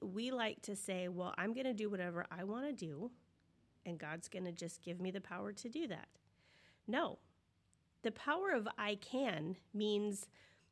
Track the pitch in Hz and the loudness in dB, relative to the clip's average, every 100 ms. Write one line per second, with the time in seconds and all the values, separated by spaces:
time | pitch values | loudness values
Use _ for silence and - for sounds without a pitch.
0 | 202 190 240 254 220 - - 196 - 185 | -4 -2 0 2 0 0 -4 -4 -2 0
1 | 180 175 180 - 190 233 262 214 214 202 | 0 0 -2 0 0 2 0 2 0 2
2 | 175 170 - 175 190 226 285 277 165 143 | 0 0 -2 -2 0 0 0 -2 -2 -2
3 | 233 247 _ _ _ _ _ _ 180 165 | -6 -8 _ _ _ _ _ _ -6 -4
4 | 156 165 - 185 180 170 170 - - 175 | -2 -4 -4 -4 -4 -2 -6 -6 -6 -2
5 | 185 185 185 180 202 202 240 285 311 180 | 0 -2 -4 -4 -4 -4 -6 -2 -2 -4
6 | - _ _ _ _ - - - - 247 | -8 _ _ _ _ -20 -20 -14 0 2
7 | 339 - - _ _ _ _ _ _ _ | 2 -2 -14 _ _ _ _ _ _ _
8 | 226 220 - 320 392 285 214 - 208 208 | -2 0 2 4 6 4 2 0 0 0
9 | - 262 269 165 156 185 - 208 214 208 | 0 2 2 2 0 -4 -4 2 4 4
10 | 208 196 - - - - _ | 4 0 -6 -16 -20 -20 _